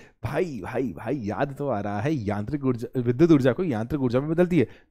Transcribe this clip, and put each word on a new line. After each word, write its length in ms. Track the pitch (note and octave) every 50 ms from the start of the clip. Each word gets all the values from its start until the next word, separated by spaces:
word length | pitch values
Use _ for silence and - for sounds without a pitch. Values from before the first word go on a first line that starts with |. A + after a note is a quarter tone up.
| - - _ _ -
भाई, 380 | A2 C#3+ - F#3 E3+ C#3 G#2+ E2
भाई, 300 | - A#2+ A#2+ C3+ A2+ D#2+ C#2+
भाई, 200 | - A2+ C#3+ D3
याद 380 | G#2+ G2 G#2 F#2+ C#3 C#3+ C3+ -
तो 100 | C#3+ C#3
आ 120 | A#2+ G2+
रहा 220 | G2+ G#2 G2+ G#2
है, 120 | G#2 D3 E3
यांत्रिक 520 | C#3 G#2 G2 G#2 G#2 G#2 A2 D3 D3 C#3
ऊर्जा, 360 | C3 B2 A2+ A#2+ - - C3
विद्युत 300 | A#2+ A#2+ A#2+ A#2+ E3+ E3+
ऊर्जा 200 | E3 C#3 B2 C3
को 120 | A2+ - F#3+
यांत्रिक 380 | E3+ A#2+ G#2 A2+ A#2+ D#3 D3
ऊर्जा 180 | C3 B2 A2+ C3
में 100 | C#3+ D#3
बदलती 300 | E3 E3 F3+ E3+ F3+ D#3
है। 80 | A2 - - - _ _